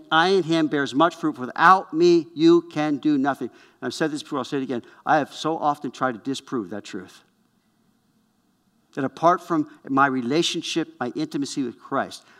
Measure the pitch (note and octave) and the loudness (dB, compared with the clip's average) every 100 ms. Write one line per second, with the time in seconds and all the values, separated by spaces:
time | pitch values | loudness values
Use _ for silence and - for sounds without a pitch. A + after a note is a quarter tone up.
0 | - D#3+ F3+ G3 D#3 E3 D3+ C#3+ C3+ C3 | 0 2 4 2 2 0 0 0 -2 2
1 | E3+ - D#3 B2 B2+ - E3 F#3+ - D#3 | 2 2 -6 -6 -8 2 6 6 2 2
2 | F3 F3 D3 D3 E3 E3+ E3+ D3+ D3+ C#3 | 4 4 2 2 6 6 2 -4 -2 -2
3 | D3+ D3 C#3 C3 A#2+ - _ _ B2+ - | 0 2 0 -2 -8 -12 _ _ -8 -4
4 | D#3 C#3+ - D3 A#2+ C#3+ C3+ A#2+ - - | -4 -4 -6 -8 -4 -6 -4 -6 -8 -8
5 | - D3+ C3+ - D#3 D#3+ D3+ C#3+ C3 - | 0 0 0 -6 -6 -2 -2 -2 -8 -4
6 | C3 A2 C3+ C3 - B2+ F2+ G2+ - G2+ | -4 -4 -8 -8 -8 -8 -8 -12 -12 -14
7 | F2+ - _ _ _ _ _ _ _ _ | -14 -20 _ _ _ _ _ _ _ _
8 | _ _ _ _ _ _ _ _ _ - | _ _ _ _ _ _ _ _ _ -8
9 | C3+ - E3 F3+ - E3 D3 - - C3+ | -8 0 2 2 0 -2 -2 -10 -2 2
10 | C#3 C3 A#2 D3+ E3+ F3 - E3 D#3 - | 2 0 0 0 0 -4 -4 -4 -6 -8
11 | B2 D3+ D#3 D3+ C3+ D3+ B2 G#2+ - C#3 | -8 -6 -6 -6 -6 -4 -6 -8 -6 -4
12 | F#2+ - _ | -4 -10 _